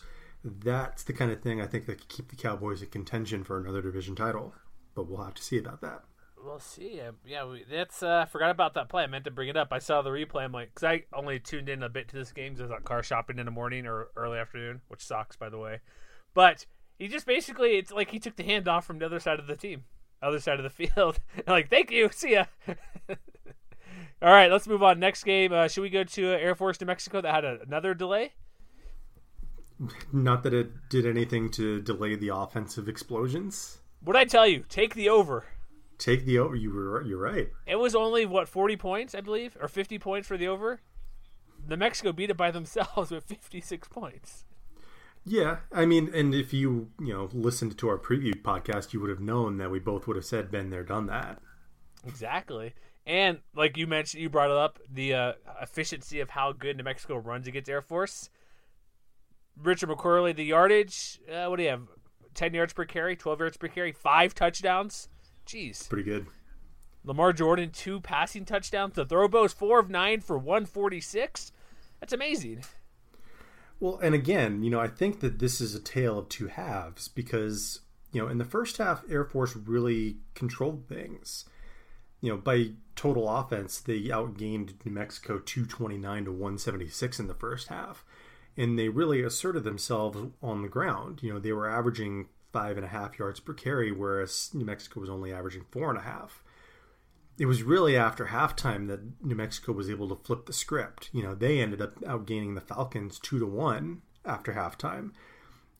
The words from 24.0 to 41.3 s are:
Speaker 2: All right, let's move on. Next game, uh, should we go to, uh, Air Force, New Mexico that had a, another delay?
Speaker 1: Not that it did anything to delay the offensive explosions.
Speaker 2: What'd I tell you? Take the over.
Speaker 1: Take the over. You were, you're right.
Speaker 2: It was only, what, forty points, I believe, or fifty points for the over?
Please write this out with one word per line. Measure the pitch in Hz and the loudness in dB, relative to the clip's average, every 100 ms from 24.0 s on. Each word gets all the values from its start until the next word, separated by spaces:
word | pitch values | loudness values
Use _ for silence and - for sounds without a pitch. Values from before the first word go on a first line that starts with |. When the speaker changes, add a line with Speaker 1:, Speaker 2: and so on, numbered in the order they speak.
| 170 - | -16 4
Speaker 2:
All | 170 | 12
right, | 196 180 | 12 12
let's | 196 208 | 8 4
move | 202 | 6
on. | 196 170 | 8 8
Next | 190 190 | 4 2
game, | 202 196 185 | 2 4 6
uh, | 170 160 | 6 4
should | 190 | 2
we | 196 | 0
go | 190 | 0
to, | 185 - 185 175 | 0 0 2 2
uh, | |
Air | 170 | 2
Force, | 175 190 175 | 2 0 0
New | 180 | -2
Mexico | 180 - 196 | -4 -2 -2
that | 170 | 2
had | 156 | 2
a, | 147 120 | 2 -4
another | 131 151 185 175 | -4 -2 0 -2
delay? | 185 202 277 - - - - - - - - - - - - - - - 127 - - | 0 0 -2 -8 -18 -18 -20 -16 -14 -12 -14 -18 -20 -10 -8 -8 -12 -10 -10 -8 -2
Speaker 1:
Not | 135 127 127 | 2 4 4
that | 127 | 4
it | 120 120 - - | 2 0 -6 0
did | 127 117 | 2 4
anything | 117 117 120 113 | 2 2 2 0
to | - 107 104 | 0 0 0
delay | 104 98 107 104 | -2 -2 0 0
the | 104 | -2
offensive | 95 95 117 104 - 101 | -2 -2 -4 -6 -8 -8
explosions. | 107 - 117 127 156 196 - - - - - | -8 -6 -2 -2 -2 -4 -8 -12 -14 -20 -10
Speaker 2:
What'd | - 254 | 4 6
I | 247 | 8
tell | 226 220 | 8 8
you? | 143 - | 6 0
Take | - 220 | 0 0
the | 226 202 | 2 6
over. | 220 165 120 - - - - - - | 8 6 2 -6 -10 -10 -12 -20 -6
Speaker 1:
Take | - 131 131 | 2 2 6
the | 120 | 4
over. | 139 123 | 4 2
You | 107 | -2
were, | 101 98 110 | -2 -2 -2
you're | 135 92 | -2 -4
right. | 107 196 - - - | -2 -2 -2 -4 -2
Speaker 2:
It | 196 | 2
was | 247 220 | 4 4
only, | 220 233 208 | 4 2 4
what, | 185 170 | 2 0
forty | 185 196 208 | 2 2 2
points, | 190 196 262 202 | -2 -4 -4 -10
I | |
believe, | 196 214 240 - | -4 -4 -4 -8
or | 147 | -8
fifty | 185 190 214 | -4 -6 -6
points | 190 196 196 | -4 -4 -4
for | 190 | -4
the | 180 | -2
over? | 190 220 247 - - - - - | -2 -4 -6 -12 -12 -12 -12 -16